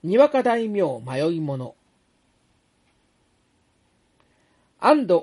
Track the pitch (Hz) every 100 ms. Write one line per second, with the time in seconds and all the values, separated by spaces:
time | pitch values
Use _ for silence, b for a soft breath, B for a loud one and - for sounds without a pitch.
0 | 160 214 294 277 247 233 226 208 170 123
1 | 120 131 151 170 151 135 123 - _ _
2 | _ _ _ _ _ _ _ _ _ _
3 | _ _ _ _ _ _ _ _ _ _
4 | _ _ _ _ _ _ _ _ - 302
5 | 220 170